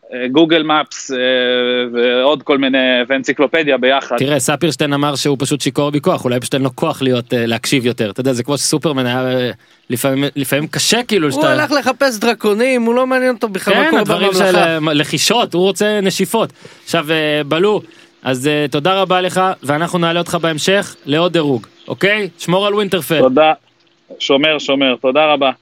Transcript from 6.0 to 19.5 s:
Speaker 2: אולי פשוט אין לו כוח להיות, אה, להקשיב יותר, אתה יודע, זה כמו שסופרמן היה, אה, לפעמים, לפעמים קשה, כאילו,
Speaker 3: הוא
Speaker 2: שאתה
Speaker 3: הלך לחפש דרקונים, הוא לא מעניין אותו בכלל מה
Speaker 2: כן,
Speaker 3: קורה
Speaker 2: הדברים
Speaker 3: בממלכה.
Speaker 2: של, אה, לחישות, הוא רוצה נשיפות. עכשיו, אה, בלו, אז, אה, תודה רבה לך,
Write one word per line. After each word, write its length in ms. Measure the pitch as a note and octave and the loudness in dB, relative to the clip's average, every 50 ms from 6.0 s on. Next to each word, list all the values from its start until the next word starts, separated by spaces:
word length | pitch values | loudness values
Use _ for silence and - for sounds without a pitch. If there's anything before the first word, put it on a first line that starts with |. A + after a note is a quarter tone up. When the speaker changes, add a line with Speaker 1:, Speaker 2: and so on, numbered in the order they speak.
| C3+ F#3 F3 C#3 - | 0 0 -2 0 0
Speaker 2:
אולי 160 | C3 B2 B2 | -2 -2 -2
פשוט 140 | A#2+ - - | -2 -2 -2
אין 80 | C3+ C3 | -2 -2
לו 140 | C3+ B2+ | -2 -2
כוח 260 | - - D#3+ C#3 - C3+ | -2 -2 -2 -2 -2 0
להיות, 320 | B2+ B2+ A#2+ A#2 - B2+ | 0 0 0 -2 -2 -2
אה, 120 | B2 A#2 | -2 0
להקשיב 400 | A2+ A#2 A2+ - - - C#3 A2+ | 0 -2 -4 -2 -2 -2 0 0
יותר, 240 | B2 A2+ - A#2 G#2 | 0 -2 -2 -4 -4
אתה 100 | G2 - | -4 -2
יודע, 120 | B2+ C3 C3 | -2 -2 -2
זה 100 | A#2 B2 | -2 -2
כמו 160 | C3 C#3+ C3 | -4 -4 -4
שסופרמן 480 | - - - D3+ - E3 D3 C3+ B2+ | -2 -2 -2 -2 -2 -2 -2 -2 -2
היה, 140 | B2 A#2+ C3 B2+ | -2 -2 -2 -2
אה, 240 | B2+ B2+ B2+ B2 A#2+ G2+ _ _ _ _ _ _ _ | -2 -2 -2 -2 -4 -6 _ _ _ _ _ _ _
לפעמים, 340 | B2+ A#2 - C#3 C3+ C3+ C#3 C#3+ - | -6 -4 -2 -2 0 0 -2 -2 -2
לפעמים 300 | D3 C#3 - - C#3 D3+ | -4 -4 -2 -2 -2 -2
קשה, 360 | D3+ - D3+ - - G#3 A3+ B3 | -4 -6 -4 0 0 0 0 0
כאילו, 260 | - G#3+ G3 D#3 D3 | 0 0 0 0 0
Speaker 3:
הוא 60 | C3 | 0
Speaker 2:
שאתה 160 | C4+ D#4 C#4+ D4+ | 2 2 2 2
Speaker 3:
הלך 180 | D4+ D4+ D4 | 2 0 0
לחפש 480 | C#4 C#4+ A#3+ B3+ C4 - C#4 C4+ A#3+ G#3+ | 0 0 0 0 0 0 0 0 0 0
דרקונים, 640 | G#3 A#3 A#3 - - G#3+ G3+ G#3 A#3+ C4 C4 B3 A#3 | -2 -2 -2 0 0 0 0 2 2 2 2 2 2
הוא 120 | A3+ A#3 | 2 2
לא 120 | B3 C4 | 2 2
מעניין 280 | B3+ C4 B3+ B3+ B3+ B3+ | 2 0 0 0 0 0
אותו 140 | - - A3+ | -2 -4 -4
בכלל 260 | G3 - - - G3 | -4 -4 -2 0 2
מה 80 | A3+ C#4 | 2 2
Speaker 2:
כן, 60 | D#4 | 2
Speaker 3:
קורה 100 | D#4+ B3 G#3 | 2 2 2
Speaker 2:
הדברים 280 | G3 F3 F3 F#3 G3 | 2 0 0 0 0
Speaker 3:
בממלכה. 180 | F#3+ F#3 G3 F#3+ F3+ | 2 2 2 2 4
Speaker 2:
של, 40 | |
אה, 380 | F3 E3+ E3 E3 D#3+ D3+ D#3+ D3+ | 2 2 2 0 0 0 0 0
לחישות, 600 | D3 D3+ - - D3+ - - G3+ - G#3+ - - | 0 -2 -2 -2 -2 0 0 2 0 0 0 0
הוא 80 | E3+ F3+ | 0 0
רוצה 380 | G3 F#3 - G#3 G#3 G#3+ G#3 G3 | 0 2 0 0 0 0 0 0
נשיפות. 500 | G3 F3 - F#3+ F#3 - A#3 G3+ - - - - - - - - | 0 0 0 -2 0 0 -2 -2 -2 -6 -16 -20 -20 -20 -20 -10
עכשיו, 260 | - - E3+ D#3 D3 | -4 -2 -2 0 0
אה, 300 | E3 D#3+ D#3 D3+ D3 D3+ D3 C#3+ | 0 0 0 0 0 -2 0 0
בלו, 320 | D3+ D#3+ F#3 G#3 G#3+ F3+ - - - - - _ _ _ - | 0 0 2 2 2 0 -4 -8 -20 -20 -20 _ _ _ -4
אז, 240 | B2 C3 B2+ B2+ D3 | -4 -4 0 0 0
אה, 180 | D3+ D3 D3 C#3+ | 0 0 -2 -2
תודה 320 | B2 D3+ C#3+ F3+ F#3+ G3 F#3+ | -2 -2 0 0 2 2 2
רבה 180 | F3 F#3 F#3 | 2 2 0
לך, 200 | F3+ F3+ F3 F#3 F#3 F#3+ | 0 0 0 0 0 0